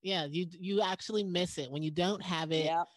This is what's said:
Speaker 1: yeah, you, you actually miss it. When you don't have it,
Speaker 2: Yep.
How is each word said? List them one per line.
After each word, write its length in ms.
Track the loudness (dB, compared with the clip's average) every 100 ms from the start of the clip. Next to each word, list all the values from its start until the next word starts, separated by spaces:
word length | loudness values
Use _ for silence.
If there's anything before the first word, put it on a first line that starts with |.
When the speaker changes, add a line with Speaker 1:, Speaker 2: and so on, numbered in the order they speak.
Speaker 1:
yeah, 240 | 0 -2 0
you, 200 | -2 -2
you 320 | -4 0 2
actually 420 | 2 0 -2 -2
miss 340 | 0 0 0 -2
it. 120 | -4
When 120 | -2
you 80 | -2
don't 320 | 2 2 0
have 300 | -2 -2 0
it, 200 | 2 2
Speaker 2:
Yep. 160 | 2 -2